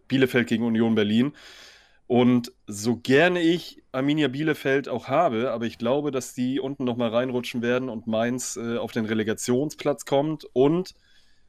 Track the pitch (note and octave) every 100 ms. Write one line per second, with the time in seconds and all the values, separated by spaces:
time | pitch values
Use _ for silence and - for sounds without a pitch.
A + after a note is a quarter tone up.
0 | - C#3 C3 B2+ A#2 A2 A#2 A2 A2+ A2
1 | G#2 A2+ C#3 - - - - - _ _
2 | - A#2+ B2 B2 A#2+ - - G2 A2 A2
3 | - C3+ F3 F3 E3 F3 - - _ C3
4 | C#3 D#3 C#3 C3+ D#3 C#3+ C#3 C3+ - A#2
5 | - C#3+ F3 A2 B2+ A2+ A#2 - A#2 C#3+
6 | D3 C3 - - B2+ C3+ C3 C#3+ B2 A#2
7 | A#2 A2+ C3 B2 A#2+ B2 A#2+ B2+ C3 A2+
8 | A2 A2 A#2+ B2+ - - A#2 A#2 A2+ B2
9 | G#2+ A2+ G#2+ G#2 - B2 D3+ - D3 C#3+
10 | - C#3 D3+ D3+ - B2 C#3 E3+ F#3 -
11 | _ _ _ _